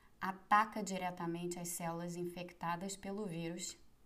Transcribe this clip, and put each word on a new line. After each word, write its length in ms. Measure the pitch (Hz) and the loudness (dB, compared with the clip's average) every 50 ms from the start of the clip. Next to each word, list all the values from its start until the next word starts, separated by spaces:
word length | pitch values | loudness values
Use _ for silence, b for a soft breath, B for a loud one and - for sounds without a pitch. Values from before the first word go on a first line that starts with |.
| B B B B | B B B B
ataca 640 | - 185 185 - - - 208 208 220 - - 220 208 | -2 -2 -2 -2 4 8 8 8 8 6 2 -2 -2
diretamente 760 | 190 190 180 185 180 180 - 170 170 170 175 175 175 175 180 | -2 0 0 0 0 0 0 0 0 0 0 0 -2 -2 -2
as 100 | 175 175 | -4 -4
células 460 | - - 175 165 165 170 175 175 170 | -4 -2 -2 -2 -2 -2 -2 -4 -2
infectadas 800 | 175 175 175 175 180 175 175 - - 170 165 175 170 196 196 190 | -2 -2 -4 -4 -6 -8 -8 -8 -4 -2 0 0 0 -2 -4 -6
pelo 300 | - - 196 196 208 214 | -6 -6 -4 -4 -4 -2
vírus 520 | 185 160 165 165 165 175 190 180 - - - - - - - - | -2 -2 -2 -2 -2 -4 -4 -6 -8 -8 -12 -16 -20 -20 -20 -20